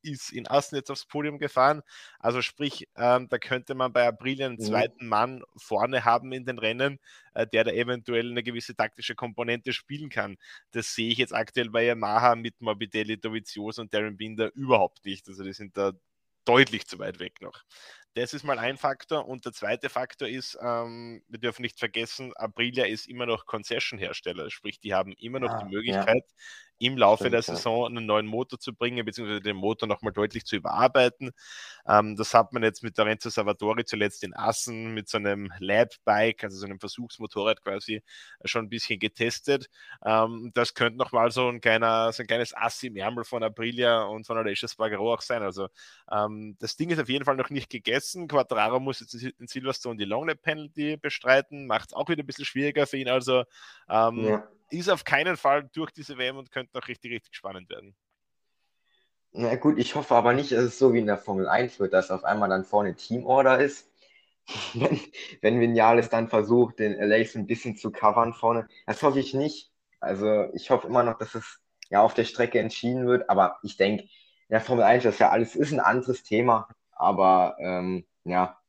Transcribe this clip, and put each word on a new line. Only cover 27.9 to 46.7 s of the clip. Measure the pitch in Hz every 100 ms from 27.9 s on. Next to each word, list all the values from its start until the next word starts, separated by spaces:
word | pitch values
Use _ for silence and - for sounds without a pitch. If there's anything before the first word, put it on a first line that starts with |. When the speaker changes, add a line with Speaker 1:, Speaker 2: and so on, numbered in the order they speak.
| 120 110
Speaker 1:
neuen | 107 107
Motor | 113 131 123
zu | - 110
bringen, | 120 123 110
beziehungsweise | 107 107 104
den | 101 98
Motor | 98 110 110
noch | 98
mal | 110
deutlich | 104 104 113
zu | - 104
überarbeiten. | - - 127 139 123 _ 131 - - - - - -
Ähm, | 104 107 104
das | 110
hat | 117 107
man | 123
jetzt | 110 -
mit | 113 101
Lorenzo | 107 107 117
Salvatore | - 104 98 104 113 120
zuletzt | 107 104 -
in | 95 -
Assen | 107 113 - 113 113
mit | 110 101
so | 113
einem | 101 101 101 92
Lab-Bike, | 95 104 117 - - 104 113 -
also | 104 95
so | 98
einem | 95
Versuchsmotorrad | 104 - 120 - 107 104 104 110
quasi, | - 98 - 107 _ - - -
schon | - 120 110
ein |
bisschen | 113 - 104
getestet. | 107 - 117 - - 120 - _ - -
Ähm, | - 110 113 113 120
das | 120 117
könnte | - 120 117
noch | 131
mal | 120 117
so | 127 123
ein | 120
kleiner, | 117 113 113 113 113
so | 113
ein | 113
kleines | 113 117
Ass | - 117 -
im | 127 101
Ärmel | 101 120
von | 113 120
Aprilia | 110 107 113 120 120 113
und | 101 110 110
von | 113
Aleix | 110 98
Espargaro | 117 - 110 104 110
auch | 117
sein. | - 120
Also, | 101 92 95 _ - - -
ähm, | 104 107 107 107 98
das | 113